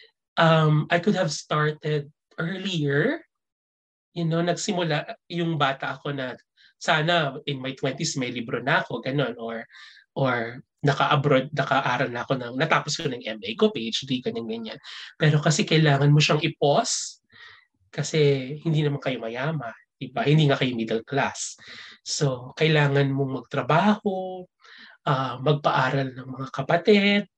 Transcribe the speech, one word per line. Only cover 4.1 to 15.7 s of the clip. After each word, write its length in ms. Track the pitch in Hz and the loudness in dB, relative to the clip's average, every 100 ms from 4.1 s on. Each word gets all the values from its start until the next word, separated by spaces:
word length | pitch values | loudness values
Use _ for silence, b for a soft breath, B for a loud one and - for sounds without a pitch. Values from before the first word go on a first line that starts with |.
You 160 | 170 165 | -6 -2
know, 160 | 165 170 | 0 0
nagsimula 720 | 165 - 180 170 151 - - _ | -2 -2 -2 -2 -2 -4 -14 _
yung 240 | 175 170 160 | -4 -2 0
bata 400 | 139 139 135 135 | 0 -2 -6 -8
ako 160 | 147 | -8
na 240 | 139 127 120 _ _ b _ | -6 -8 -10 _ _ b _
sana 640 | - 156 156 175 143 131 - | 0 2 2 2 0 -4 -8
in 80 | 139 | -6
my 160 | 131 | -6
twenties 400 | 135 147 131 160 - | -4 -4 -2 -4 -2
may 80 | 123 | -4
libro 320 | 120 117 123 | -4 -6 -4
na 240 | 123 170 185 | 0 0 0
ako, 160 | 123 | -6
ganun, 320 | 120 139 127 120 | -4 -2 -2 -4
or, 240 | 226 226 - B B B B | -8 -10 -12 B B B B
or 480 | - 135 120 113 123 - _ 143 | -2 0 0 -4 -10 -18 _ 0
naka-abroad, 640 | 139 139 143 143 131 131 - | 2 2 2 4 2 2 -4
naka-aral 560 | 135 131 131 127 127 | 0 0 0 0 -2
na 80 | 120 | -4
ako 160 | 117 127 | -4 -4
ng, 160 | 120 | -4
natapos 480 | 127 156 160 151 - | -2 0 0 0 -4
ko 80 | 160 | -6
ng 160 | 123 107 | -6 -8
M 160 | 110 | -8
A 100 | 101 113 | -8 0
ko, 160 | 214 | 2
P 160 | 123 113 | 2 -4
H 160 | 110 240 | -6 -4
D, 160 | 254 | -4
ganyan, 240 | 233 226 226 | -4 -6 -8
ganyan. 340 | 113 - - B B B - | -8 -10 -14 B B B 0
Pero 240 | 156 151 | 2 4
kasi 240 | 165 160 | 2 0
kailangan 480 | - | 2